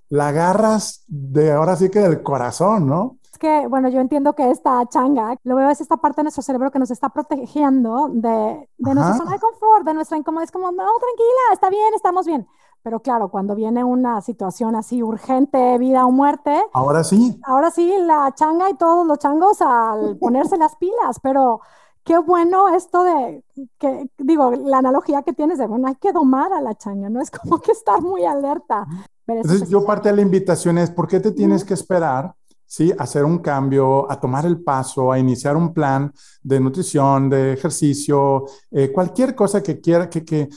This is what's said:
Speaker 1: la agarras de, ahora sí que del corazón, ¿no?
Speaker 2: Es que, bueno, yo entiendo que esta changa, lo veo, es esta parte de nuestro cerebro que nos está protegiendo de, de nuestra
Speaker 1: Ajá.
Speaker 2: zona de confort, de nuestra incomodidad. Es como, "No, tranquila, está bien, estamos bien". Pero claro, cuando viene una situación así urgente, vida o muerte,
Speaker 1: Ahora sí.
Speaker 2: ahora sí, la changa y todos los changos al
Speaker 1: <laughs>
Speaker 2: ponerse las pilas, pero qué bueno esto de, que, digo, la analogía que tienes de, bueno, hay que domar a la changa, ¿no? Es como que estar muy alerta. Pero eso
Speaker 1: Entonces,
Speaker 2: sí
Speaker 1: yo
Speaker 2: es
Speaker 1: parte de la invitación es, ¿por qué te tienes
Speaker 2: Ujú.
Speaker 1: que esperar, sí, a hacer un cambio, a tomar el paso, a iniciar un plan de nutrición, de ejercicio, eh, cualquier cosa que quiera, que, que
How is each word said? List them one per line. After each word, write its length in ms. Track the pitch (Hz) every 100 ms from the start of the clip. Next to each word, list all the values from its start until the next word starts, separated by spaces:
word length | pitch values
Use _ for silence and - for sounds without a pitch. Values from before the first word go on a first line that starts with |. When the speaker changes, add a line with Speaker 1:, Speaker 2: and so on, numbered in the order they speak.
| _
Speaker 1:
la 200 | 143 147
agarras 760 | 147 175 202 220 220 - - -
de, 460 | 147 135 139 156
ahora 240 | 147 160 175
sí 140 | 185
que 100 | 208
del 220 | 196 151
corazón, 640 | - 139 120 - 185 220 135
¿no? 320 | 156 247 - _
Speaker 2:
Es 60 | -
que, 300 | 320 302 254
bueno, 200 | 262 262
yo 120 | 262
entiendo 340 | 262 294 285
que 160 | 294 254
esta 340 | 254 294 247 247
changa, 480 | 262 254 269 214 254
lo 120 | 247 254
veo, 140 | 277
es 100 | 285
esta 160 | 302 320
parte 220 | 302 294
de 40 |
nuestro 180 | 302 294
cerebro 280 | - 254 269
que 80 | 269
nos 120 | 254
está 200 | 240 269
protegiendo 1000 | 294 294 277 240 294 285 269 226 233 302
de, 560 | 233 226 226 214 302 285 -
de 180 | 247
nuestra 200 | 175 170
Speaker 1:
Ajá. 100 | 233
Speaker 2:
zona 80 | 339
de 60 | 392
confort, 460 | 440 453 427 427 302
de 80 |
nuestra 220 | 311 311 311
incomodidad. 260 | 311 320
Es 60 | 330
como, 200 | 370 370
"No, 120 | 359
tranquila, 680 | 381 466 494 466 453 508 494
está 180 | 381 381
bien, 240 | 403 427
estamos 320 | 427 381 359 320
bien". 200 | 294 190 _ _ _
Pero 180 | 226 226
claro, 280 | 262 233 196
cuando 240 | 196 196
viene 300 | 208 220 240
una 360 | 247 254 247 220
situación 520 | - 226 190 - 226
así 280 | 226 214 240
urgente, 760 | 226 226 - 262 277 269 247 247
vida 260 | 254 262 254
o 40 |
muerte, 500 | 262 285 294 294 302 427
Speaker 1:
Ahora 320 | 131 135 156
sí. 360 | 160 196 240 -
Speaker 2:
ahora 260 | - 262 330
sí, 240 | 339 339 392
la 320 | 339 302 277
changa 340 | - 311 330 381
y 40 |
todos 320 | - 339 349 330
los 120 | 294
changos 420 | 285 302 381 -
al 560 | 311 240 226 214 208 196
Speaker 1:
<laughs> 20 |
Speaker 2:
ponerse 360 | 370 254 302 381
las 180 | 311 -
pilas, 440 | 359 466 339 -
pero 380 | 262 269 254 220 - _ _ _
qué 140 | - 330
bueno 500 | 320 349 339 370 392
esto 300 | 349 359 349
de, 400 | 359 311 247 262 - - 262 _
que, 320 | 277 254 262 -
digo, 320 | 277 320 254
la 280 | 247 277 262
analogía 440 | 262 294 - 285
que 100 | 277
tienes 240 | 285 302 330
de, 80 | 220
bueno, 220 | 220 262
hay 80 | 269
que 160 | 392
domar 400 | 359 269 262 339
a 80 | 370
la 140 | 254
changa, 340 | 214 208 196 196
¿no? 120 | 233
Es 100 | 320
como 300 | - - 330
que 120 | -
estar 280 | 440 - 392
muy 220 | 339 381
alerta. 600 | 349 285 277 311 - 214 202 175 - _
Pero 160 | - 226
eso 80 | 165
Speaker 1:
Entonces, 160 | 190 180
Speaker 2:
sí 40 |
Speaker 1:
yo 60 | 202
Speaker 2:
es 40 | 202
Speaker 1:
parte 220 | 208 208
de 80 | 202
la 60 |
invitación 560 | 202 185 190 160 175 170
es, 120 | 170
¿por 160 | 170 160
qué 140 | 185
te 100 | 214
tienes 280 | 147 196 196
Speaker 2:
Ujú. 80 | -
Speaker 1:
que 60 |
esperar, 600 | 190 - 185 160 127 180 - _ _ _
sí, 260 | - 165 196
a 40 |
hacer 220 | 131 147
un 140 | 147 170
cambio, 720 | 170 139 135 135 131 135 139
a 80 | 135
tomar 280 | 131 135 170
el 160 | 170
paso, 500 | 160 135 131 - 127
a 60 | 131
iniciar 380 | 131 120 143 147
un 160 | 170
plan 380 | 165 143 135 143 - - _
de 160 | 127 135
nutrición, 680 | 131 135 175 147 139 135 135
de 240 | 135 135
ejercicio, 960 | 131 170 - 151 143 143 143 139 135 135 - _
eh, 200 | 143 135
cualquier 420 | 139 180 - 262
cosa 280 | 262 196 202
que 180 | 196 143
quiera, 280 | - 170 175
que, 140 | 165
que 240 | 165 156 151